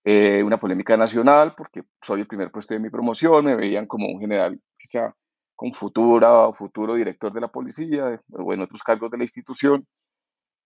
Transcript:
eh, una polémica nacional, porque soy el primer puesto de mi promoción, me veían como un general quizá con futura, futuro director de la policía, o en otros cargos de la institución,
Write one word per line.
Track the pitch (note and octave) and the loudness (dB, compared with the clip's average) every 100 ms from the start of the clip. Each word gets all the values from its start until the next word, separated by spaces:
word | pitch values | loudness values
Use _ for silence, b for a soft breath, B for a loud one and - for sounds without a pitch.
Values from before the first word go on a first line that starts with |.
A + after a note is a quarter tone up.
| - | 2
eh, | G#2 G2+ G2+ | 4 4 2
una | G#2 A2 | 0 -2
polémica | G2+ F#2 G2+ A2 | -2 -6 0 2
nacional, | A2+ A#2 B2 D3 D#3 - | 2 2 4 4 4 -2
porque | D#3 - - _ | -18 -18 -20 _
soy | - G2+ | -8 -6
el | G#2 | -6
primer | G2+ F2+ | -8 -10
puesto | G#2+ G2+ | -10 -10
de | A2 | -8
mi | A2 | -8
promoción, | A2+ A#2+ A2+ D#3+ D#3 D3 | -6 -6 -2 4 4 4
me | A#2+ | 0
veían | G#2 G2+ G#2+ | -2 -4 -6
como | A2+ G2+ | -6 -6
un | F#2+ | -6
general | G#2+ G#2 F2+ F#2+ _ _ | -4 -2 -2 -4 _ _
quizá | - A#2+ A2+ - _ _ _ | -10 -6 -6 -8 _ _ _
con | _ B2 | _ -12
futura, | - G2+ A2+ A#2 A#2 A2+ A#2 A2+ | -10 -8 0 4 8 8 8 6
futuro | G#2+ G2 - A2 A#2 | 0 -12 -8 -4 -2
director | G#2 F2+ A2 | -4 -4 -10
de | G#2+ | -8
la | A#2 | -10
policía, | C3 B2 - D#3+ D3 C3 A#2 _ | -10 -12 -10 -6 -4 -4 -8 _
o | - F#2 | -12 -8
en | G2 | -6
otros | F#2 A2+ | -8 -10
cargos | - A2+ A2+ | -4 -4 -4
de | A#2+ | -8
la | A#2+ | -8
institución, | - B2 B2+ C#3 C#3+ C#3 _ _ _ _ _ _ _ | -10 -12 -4 0 0 -2 _ _ _ _ _ _ _